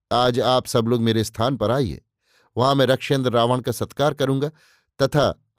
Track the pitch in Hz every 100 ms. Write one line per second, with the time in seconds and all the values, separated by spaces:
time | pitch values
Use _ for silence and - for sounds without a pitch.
0 | _ 117 127 123 117 127 - 120 113 120
1 | 113 113 110 - 117 131 107 131 113 67
2 | _ _ _ _ _ - 131 139 127 131
3 | - 139 127 117 117 127 123 117 113 -
4 | 143 147 135 135 147 - _ _ _ _
5 | 135 151 120 - _